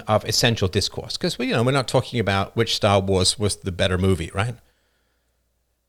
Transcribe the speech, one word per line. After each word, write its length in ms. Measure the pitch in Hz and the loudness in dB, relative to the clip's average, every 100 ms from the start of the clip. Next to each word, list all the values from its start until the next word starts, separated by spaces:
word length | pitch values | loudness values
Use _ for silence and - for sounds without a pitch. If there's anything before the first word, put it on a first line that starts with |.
| - | 0
of 160 | 107 | 0
essential 460 | - - 123 117 95 | 0 0 2 2 0
discourse," 480 | 101 - - - - | 0 -4 -6 -10 -6
'cause 200 | - - | -6 -4
we, 100 | 254 | -2
you 40 | |
know, 120 | 180 | 0
we're 80 | 123 | 2
not 180 | 139 120 | 0 0
talking 280 | 135 - 123 | 0 0 -2
about 380 | 98 98 98 - | 0 0 0 -2
which 200 | 113 - | -2 2
Star 260 | 107 101 | 4 4
Wars 360 | 95 92 95 - | 4 2 2 0
was 200 | 101 - | -2 -2
the 160 | 98 | -6
better 240 | 87 95 90 | -2 0 2
movie, 340 | 95 87 82 | 2 0 -2
right? 220 | 95 113 113 _ _ _ _ _ _ _ _ _ _ _ _ | -4 -4 -6 _ _ _ _ _ _ _ _ _ _ _ _